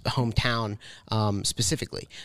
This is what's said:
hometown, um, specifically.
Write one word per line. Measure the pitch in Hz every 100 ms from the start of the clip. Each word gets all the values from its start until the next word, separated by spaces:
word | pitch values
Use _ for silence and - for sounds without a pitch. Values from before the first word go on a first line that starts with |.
| -
hometown, | 135 117 - 123 117 107 101 - - -
um, | 110 107 101
specifically. | - - 110 160 - - - -